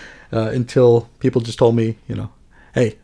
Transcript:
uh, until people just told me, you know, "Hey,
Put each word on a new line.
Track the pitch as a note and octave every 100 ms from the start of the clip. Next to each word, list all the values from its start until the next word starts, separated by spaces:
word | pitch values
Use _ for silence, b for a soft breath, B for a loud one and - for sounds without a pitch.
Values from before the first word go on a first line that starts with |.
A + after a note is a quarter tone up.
| B B B
uh, | A2+ A2
until | A#2+ A#2+ - B2 A#2 A#2 _
people | C3 B2+
just | A#2 -
told | A#2+ A#2
me, | A2+ A2+ -
you | G#2
know, | G#2 - _ b b
"Hey, | - A#2 -